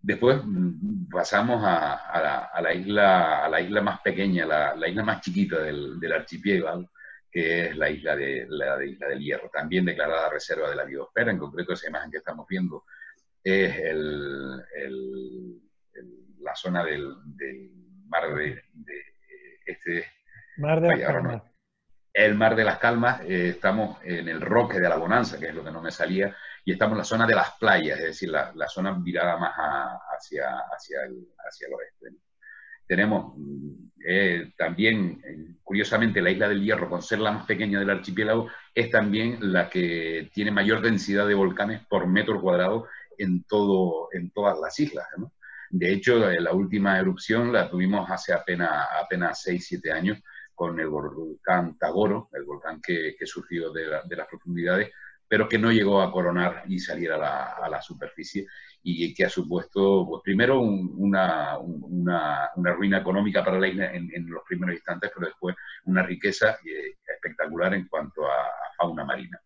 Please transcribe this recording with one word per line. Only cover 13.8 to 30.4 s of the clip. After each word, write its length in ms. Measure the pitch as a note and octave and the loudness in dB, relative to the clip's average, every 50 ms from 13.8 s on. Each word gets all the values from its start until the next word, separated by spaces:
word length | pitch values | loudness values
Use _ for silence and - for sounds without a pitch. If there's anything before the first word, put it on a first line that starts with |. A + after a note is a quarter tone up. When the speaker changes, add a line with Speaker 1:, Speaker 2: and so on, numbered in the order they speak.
| D#2 D#2+ D#2 D#2 D2+ D2+ D2 D2 C#2+ C#2+ C#2 C#2 C2+ C2+ C2 C2 B1+ - C#2 | -4 -2 -2 -2 -2 -4 -4 -6 -6 -6 -6 -8 -8 -8 -10 -12 -14 -14 -12
Speaker 1:
el, 840 | D2 C#2 C2+ C2 C2 C2 C2 C2 B1+ B1+ B1+ B1 B1 - A#1+ A#1 A#1 G#1+ _ _ _ _ _ _ | -12 -10 -10 -10 -10 -10 -10 -10 -10 -10 -12 -12 -14 -14 -16 -16 -18 _ _ _ _ _ _ _
el, 220 | A#1 B1 B1 A#1+ B1 B1 C2 C2 C2 | -20 -20 -20 -20 -20 -20 -20 -20 -14
la 160 | C#2+ D2 - | -10 -10 -10
zona 260 | - - F#2 F2+ F2 E2+ | -6 -4 -2 -2 0 0
del, 320 | D#2+ D2 D2 C#2+ C#2 C#2 C2+ C#2+ | -2 -2 -4 -6 -8 -12 -14 -18
del 440 | D2 C#2+ C2 C#2 C2+ C2 C2 B1+ B1 B1 A#1+ - _ - - - | -20 -14 -10 -10 -10 -10 -12 -16 -20 -20 -20 -20 _ -20 -20 -14
mar 280 | - E2 E2 D#2+ D#2 D2 | -4 -2 -2 -2 -2 -4
de, 280 | D2+ D2+ D2 - - _ _ _ | -4 -4 -6 -6 -10 _ _ _
de 300 | D#2 D2 - C#2+ C#2+ C#2 - _ _ _ _ B1+ - - - - _ _ | -20 -18 -16 -14 -16 -16 -18 _ _ _ _ -20 -20 -20 -20 -20 _ _
este, 400 | - F2+ - - E2+ F2 E2+ E2 - _ _ _ _ - - - _ - | -12 -12 -10 -8 -6 -4 -4 -6 -8 _ _ _ _ -20 -20 -20 _ -10
Speaker 2:
Mar 240 | - C#3+ D3 D#3+ D#3+ | -6 0 0 2 4
de 80 | D#3+ E3+ | 4 4
Speaker 1:
vaya, 100 | E3 - | 4 4
Speaker 2:
las 100 | - D3+ | 2 0
Speaker 1:
ahora 140 | D3 - - | 0 0 0
no. 60 | - | -2
Speaker 2:
Palmas. 240 | - A2 - _ _ _ _ _ _ _ _ _ - _ _ _ _ | -4 -4 -8 _ _ _ _ _ _ _ _ _ -20 _ _ _ _
Speaker 1:
El 200 | G2+ G#2+ G#2+ G#2 | 6 6 6 6
Mar 200 | G#2 A2+ A2 A2+ | 6 6 6 6
de 80 | A2 A2 | 6 4
las 140 | G2+ F#2+ - | 2 2 4
Calmas, 420 | - A#2 A#2+ A#2 A#2+ B2 B2+ - | 2 2 4 4 2 2 2 0
eh, 300 | - E2 F#2+ F2+ F2+ F2+ | -4 -2 0 2 2 2
estamos 480 | E2+ - - G2 G2 A2 G#2+ G2+ - - - | 0 2 0 2 2 2 0 -2 -4 -10 -8
en 260 | F2 F2 E2+ E2 E2 | -6 -6 -6 -4 -6
el 120 | D#2+ D#2 | -6 -6
Roque 400 | D#2 F#2+ G#2+ A#2 A#2 - G#2 G#2+ | -2 4 4 4 4 4 2 2
de 80 | G#2 F2 | 4 4
la 80 | E2 | 2
Bonanza, 420 | D#2+ E2 F2 G#2+ B2 A2+ - - - | 2 2 2 2 2 2 0 -4 -8
que 100 | D#2 E2 | -8 -8
es 60 | D#2 | -8
lo 80 | E2 D2 | -8 -10
que 80 | D#2+ | -10
no 120 | D#2+ E2+ E2 | -10 -8 -8
me 80 | D#2+ | -8
salía, 440 | - - E2+ E2 F#2 F#2+ G2 G2+ - - - - - - _ | -4 -4 -2 0 2 2 0 0 -2 -8 -16 -16 -18 -8 _
y 80 | F#2 - | -2 2
estamos 220 | - A2 G#2+ A2 | 2 2 2 2
en 40 | G#2+ | 0
la 60 | - | 0
zona 220 | - A2+ A2+ A#2 | 0 2 2 4
de 80 | A2+ A2 | 6 6
las 160 | F#2+ D#2 - - - | 4 4 0 -2 0
playas, 380 | A2+ G#2+ G2 F2 D#2+ D2+ C#2 C2+ | 4 4 4 4 4 0 -2 -2
es 80 | E2 | -4
decir, 240 | E2 D#2+ - F#2+ E2+ | -4 -4 -4 -6 -2
la, 200 | D#2 D2 C2+ C2 - | 0 -2 -2 -2 -4
la 120 | D#2+ D2+ | -6 -6
zona 260 | - - F#2+ F#2 G2 F#2+ | -6 -4 -4 -2 -2 -2
virada 440 | F2+ F2 F2 F2 E2+ E2+ F2 E2+ | -2 -4 -2 -2 0 0 0 0
más 160 | E2 E2+ D#2+ - D#2+ | 0 -2 -4 -2 -2
a, 420 | D#2 D2+ D2 C#2+ C2 B1+ B1+ B1+ - - C#2+ | -2 0 0 0 -2 -2 -4 -8 -8 -8 -8
hacia, 440 | C2+ - - D2 D2 | -8 -8 -8 -6 -4